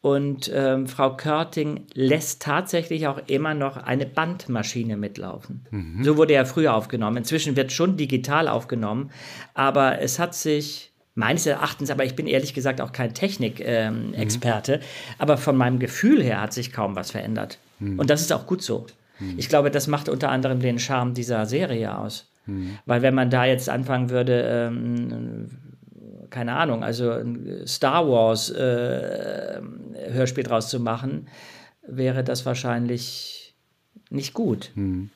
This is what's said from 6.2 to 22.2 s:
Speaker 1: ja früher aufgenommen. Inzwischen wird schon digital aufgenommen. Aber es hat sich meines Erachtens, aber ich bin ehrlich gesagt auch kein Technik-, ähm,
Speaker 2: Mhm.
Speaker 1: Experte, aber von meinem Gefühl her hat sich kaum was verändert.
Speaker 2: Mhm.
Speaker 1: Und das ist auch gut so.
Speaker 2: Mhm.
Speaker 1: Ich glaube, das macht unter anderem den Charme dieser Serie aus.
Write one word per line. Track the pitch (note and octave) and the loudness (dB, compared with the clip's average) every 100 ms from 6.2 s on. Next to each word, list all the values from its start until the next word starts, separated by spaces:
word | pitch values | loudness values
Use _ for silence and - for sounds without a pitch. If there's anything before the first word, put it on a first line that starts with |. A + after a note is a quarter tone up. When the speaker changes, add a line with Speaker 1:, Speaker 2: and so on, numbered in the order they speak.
| D#3 | 8
Speaker 1:
ja | C#3+ B2+ | 6 6
früher | E3 D#3 | 4 4
aufgenommen. | A2 G#2+ B2 G#2+ A#2+ | 4 2 -2 0 0
Inzwischen | A2+ D#3+ D3+ C3+ | 0 0 2 0
wird | C3 | 0
schon | - F3 F#3+ | 2 2 2
digital | C#3 C3 B2+ D3 D#3+ | 2 0 2 0 2
aufgenommen. | A2+ - A#2+ G#2 A2+ C#3 - - - - | 0 -2 -4 -2 -2 -4 -10 -18 -16 -10
Aber | - C3+ C#3 C3 - | 0 2 4 4 2
es | - B2+ | -2 -2
hat | E3+ - | -4 -2
sich | D#3 D3 D3 - - _ _ - | 0 0 -2 -10 -16 _ _ -2
meines | A2 D#3+ D#3+ | 2 2 2
Erachtens, | C#3 D#3 - C#3 | 0 0 -2 -4
aber | C3+ C3 | 0 -2
ich | C3 | -2
bin | D#3 | 0
ehrlich | C3+ C3+ | 0 0
gesagt | - C3 C3 | -2 -2 -2
auch | B2 | -6
kein | - A#2+ | -2 -4
Technik-, | A2+ G3 G3 A#2 A2+ | -2 -4 -2 -4 -2
ähm, | - A#2 A2 A2+ A2+ | -2 0 0 -2 -4
Speaker 2:
Mhm. | |
Speaker 1:
Experte, | A2 G#2+ A#2 B2 A2 - C#3+ - - - - | -4 -2 0 0 0 0 -2 -2 -14 -14 -4
aber | D3 C#3 | 2 4
von | C#3 C3+ | 4 4
meinem | B2 B2+ | 4 2
Gefühl | B2 - G#3+ D4 | 0 2 6 6
her | C3 G2+ | 6 0
hat | G#2 | -2
sich | - B2 | -4 -6
kaum | - G2+ G2 | -2 -2 -2
was | - | -6
verändert. | A2 G2+ A2 G2+ - _ _ | -6 -4 -4 -4 -10 _ _
Speaker 2:
Mhm. | G2+ F#2+ | -6 0
Speaker 1:
Und | C#3 | 4
das | D3 | 4
ist | E3 | 2
auch | E3 - | -2 0
gut | F#3 | -4
so. | - A2 - - _ - | -2 -4 -6 -20 _ -10
Speaker 2:
Mhm. | G2 F2 | -8 -6
Speaker 1:
Ich | - | 4
glaube, | D3+ C#3+ | 4 6
das | D3 C#3 | 2 0
macht | D3 D3 | -2 -2
unter | C3+ C#3 | -2 0
anderem | C3 C3 B2+ | 0 2 2
den | B2+ A#2+ | 0 0
Charme | B2 C3 B2 | 0 0 0
dieser | B2 A#2 A2+ G#2+ | -2 -2 -2 0
Serie | C3 F3 A#2 A2 G2+ | 0 0 -2 -4 -4
aus. | G#2 - | -8 -10